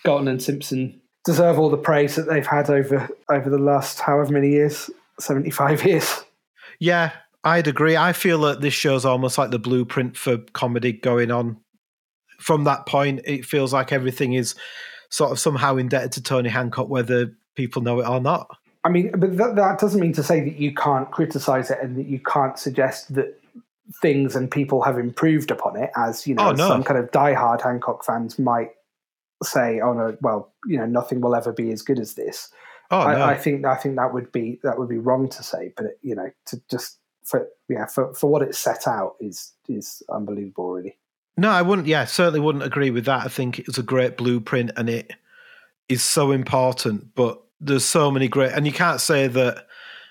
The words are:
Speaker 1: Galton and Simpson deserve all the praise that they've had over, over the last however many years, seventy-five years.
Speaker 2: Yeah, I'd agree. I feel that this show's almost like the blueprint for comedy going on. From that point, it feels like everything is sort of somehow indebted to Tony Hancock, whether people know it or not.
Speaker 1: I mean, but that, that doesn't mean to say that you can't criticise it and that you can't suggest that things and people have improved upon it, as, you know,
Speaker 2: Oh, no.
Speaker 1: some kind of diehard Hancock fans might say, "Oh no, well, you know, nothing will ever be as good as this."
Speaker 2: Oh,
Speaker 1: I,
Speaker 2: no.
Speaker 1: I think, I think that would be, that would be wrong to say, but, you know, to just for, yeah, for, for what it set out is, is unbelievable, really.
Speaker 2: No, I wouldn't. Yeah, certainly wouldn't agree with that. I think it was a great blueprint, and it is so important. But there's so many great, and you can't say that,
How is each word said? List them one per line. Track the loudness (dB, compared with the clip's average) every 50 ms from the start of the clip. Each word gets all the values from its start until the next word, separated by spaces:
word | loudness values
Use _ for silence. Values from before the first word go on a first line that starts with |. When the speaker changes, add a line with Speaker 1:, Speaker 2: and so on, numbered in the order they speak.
| 0
Speaker 1:
Galton | 2 2 2 2 0
and | -2 -2
Simpson | -2 -4 -4 -4 -4 -4 -4 -4 -4 -6 -8 -14 _ _ _ _ -2
deserve | 0 4 6 6 6 6 4
all | 4 2
the | 2 2
praise | 2 2 2 4 2 2 0
that | -2 -2 0
they've | 0 0 0
had | 0 0 0 2 2
over, | 2 2 2 2 0 -2 -2 -4 -10 -10 _ -2
over | 0 0 2 0
the | 0 2
last | 4 4 2 2 0 -4 -6 -4
however | 0 2 2 2 2 2
many | 2 2 4 4
years, | 4 4 4 2 0 -6 -10 -14 -16 -18 _ _ _ -8
seventy-five | -4 -2 -2 -2 -2 -2 -2 0 0 2 2 2 2
years. | 2 2 2 0 -2 -4 -6 -8 -14 _ _ _ _ _ _ -20 -20 -10 -2
Speaker 2:
Yeah, | 0 2 2 2 2 0 -4 -8 -18 _ _ _ 0
I'd | 2 4 4 2 2
agree. | 2 2 4 4 4
I | 4 4 2
feel | 2 2 2 2 2 4
that | 2 2 2 0
this | -2 -2 0
show's | 0 2 2 2 2 2
almost | 2 2 2 0 0 0 0
like | 0 0
the | -2 -2
blueprint | 0 0 2 2 0 0 -2 -2 -2 -2 -6
for | -4 -2 0 0 0 -2 -8
comedy | -6 -4 -2 -2 0 0 0 -2
going | -2 -2 0 2 2 2 2 2
on. | 0 -2 -2 -4 -6 -8 _ _ _ _ _ _ _ _ _ _ _ _ _ _ _ -6
From | 0 2 2 4 4
that | 2 0 0 -2
point, | 0 0 2 2 2 0 -2 -4
it | -6 -6 -6 -4
feels | -2 0 0 0 2
like | 2 0 0 0
everything | 0 0 0 -2 -2 -2 -2 0 0
is | 0 -2 -2 -6 -10 -14 -16 -16 -16 -16 -18 -18 -20 -14 _
sort | -2 0 0 0
of | 0 0
somehow | 0 0 0 2 2 2 2
indebted | 0 0 0 0 -2 -2 -4
to | -6 -8
Tony | -4 0 0 0 0 0
Hancock, | 0 -2 -2 -2 -4 -4 -4 -2
whether | -2 -2 0 2 2 0 0 -2 -6 _ _ _ _
people | -6 -6 -4 -4 -4
know | -2 0 0 0
it | 0 0
or | 0 0
not. | 0 0 0 -2 -4 -10 -18 -20 _ _ _ _ 0
Speaker 1:
I | 2
mean, | 2 2 2 0 2
but | 0 2 2 2 2
that, | 0 2 2
that | 2 2 2 2 2
doesn't | 0 2 2 2
mean | 2 2 0
to | 0 2
say | 2 2 2
that | 0 -2 -4
you | -2 -4 -4 -2
can't | 0 0 2 2 0 0 -2
criticise | -2 -2 -2 -2 -2 -2 0 0 0 0 0 -2
it | -4 -4
and | -4 -6 -6
that | -6 -6
you | -6 -6 -6
can't | -4 -2 0 0 0 0 -2 -6
suggest | -8 -4 0 0 0 0 -2 -6 -12 -4 -2
that | -2 -2 -2 -8 -16 _ _ -20 -20 -20 _ _ _ _ -20 -4 0
things | 2 2 2 2 0 0 0
and | -2 -4 -2
people | -2 -2 0 0 0 2
have | 2 0 0 0
improved | -2 -4 -2 0 2 2 2 2 0 -2
upon | -4 -4 -4 -4 -4
it, | -4 -6 -4 -2
as, | -2 -2 -2 -4 -4 -4
you | -2 0
know, | 2 4 4
Speaker 2:
Oh, |
no. | 4 4 4
Speaker 1:
some | 4 4 2
kind | 2 2 0 0
of | 0 2
diehard | 2 4 4 4 4 4 2 2 2 2
Hancock | 0 -2 -2 -2 -4 -4 -6 -4 -4
fans | -4 -4 -2 -4 -4 -4 -2
might | 0 2 2 0 -2 -4 -10 _ _ _ _ _ _ _ _ _ _ _ _ _
say, | -8 -2 0 0 2 2 0 0
"Oh | 0 0
no, | 0 0 -2 -2 -2 -2
well, | -2 -2 -2 -2 -4 -8 _ _ -4
you | -2 -2 -2
know, | 0
nothing | 0 0 0 0 0 -2 0
will | 2 2 2
ever | 0 0 -2
be | -4 -2 -4 -4
as | -4 -4
good | -2 -2 -2 -2
as | -2 -6 -8
this." | -8 -8 -8 -8 -10 -14 -16 _ -20 -20 -20 -20 -20 _ -2
Speaker 2:
Oh, | 0 2
Speaker 1:
I, | 4 4 4 4
Speaker 2:
no. | 4
Speaker 1:
I | 2 2
think, | 2 0 0 0 0 0
I | 0 0
think | 0 -2 -2 -2
that | 0 0 0 -2
would | -4 -6 -4
be, | -4 -4 -4 -4 -6 -4
that | -4 -2 -2 -2
would | -4 -4
be | -4 -2
wrong | 0 2 2 2 0 -2
to | -4 -10
say, | -10 -8 -8 -8 -8 -10 -10
but, | -8 -8 -8 -8 -8
you | -8 -6 -6
know, | -6 -6 -8 -12 _ _
to | -14 -14 -14 -8 -8
just | -8 -6 -6 -10 -16 _ _ _ _ _ -6
for, | -4 -2 -2 -2 -6 -10 _ _ -6
yeah, | -6 -6 -6
for, | -4 -2 -2 -2 -2 -2
for | 0 2 2
what | 2 2
it | 2 0 -4
set | -2 -2 -2 -2 -2 -2 -2
out | -2 -2 -4 -6 -6 -10
is, | -10 -10 -10 -12 -16 -18 _ _ _ -8
is | -8 -8 -10 -12 -16 -16 -12 -10
unbelievable, | -8 -8 -6 -6 -8 -8 -8 -10 -8 -8 -8 -6
really. | -6 -8 -10 -12 -16 _ _ _ _ _ _ _ _
Speaker 2:
No, | 0 2 4
I | 4 4
wouldn't. | 4 4 2 2 2 0
Yeah, | 0 0 0
certainly | 0 0 2 2 2 2 2
wouldn't | 0 0 0 -2 -4
agree | -4 -2 0 0 0
with | 0 0 0
that. | 0 -2 -2 -2
I | -4
think | -4 -4 -4 -4 -6 -8
it | -8
was | -6 -6 -6
a |
great | -4 0 2 2 2 0 -2
blueprint, | -2 0 0 0 0 -2 -2 -2 0 0 -2 -4
and | -4 -4 -4
it | -4 -4 -8 -12 -18 -20 _ _ _ -20 -20 -20 -20 -20 _ _ _ _ _ -2
is | -2 0
so | 0 0 2 2 2 2
important. | 2 0 0 0 0 2 2 2 0 0 -2 -2 -2 -4 -6 -6 _
But | 0 0 0 0 -6 -14 _ _ _
there's | -2 0 0 2 2
so | 2 4 4 4 4
many | 4 2 0 2
great, | 2 2 2 2
and | 2 0 0
you | 0
can't | 0 0 0 0 0 0
say | 0 2 2 2 2 2
that, | 2 2 2 2 0 -4 -10 _ -20 -20 -20 -20 -20 -20 -20 -20